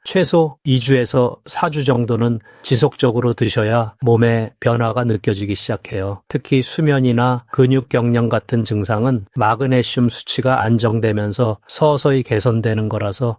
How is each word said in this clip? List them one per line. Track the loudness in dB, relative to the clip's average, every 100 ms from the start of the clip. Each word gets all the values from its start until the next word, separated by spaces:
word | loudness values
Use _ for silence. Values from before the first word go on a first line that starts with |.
최소 | -4 -2 2 2 2 -2
이 | 0 0
주에서 | 4 2 2 0 0 -2
사 | -12 -4 -4
주 | -2
정도는 | 0 0 0 0 0 -2 -8 -14
지속적으로 | -2 2 2 2 0 2 0
드셔야 | 0 0 0 0 0 -2 -2
몸에 | 2 4 4 2 -2 -4
변화가 | -2 0 0 -2
느껴지기 | -2 -2 -2 -2 -4 -6
시작해요. | -6 -8 -8 -8 -6 -8 -8
특히 | -8 -2 -2
수면이나 | 0 -2 0 2 2 2 2 0 -2
근육 | 2 2 2 0
경련 | 0 0 0 0
같은 | -2 -2 -2
증상은 | -2 -2 -2 0 0 -2 -4
마그네슘 | -2 0 0 0 0 0 0 0
수치가 | -2 -6 -4 0 0
안정되면서 | 2 2 0 0 0 -2 -2 -2 -2 -2 -8
서서히 | 0 0 2 2 0
개선되는 | 0 0 0 0 0 -2 -2
거라서 | -4 -6 -4 -4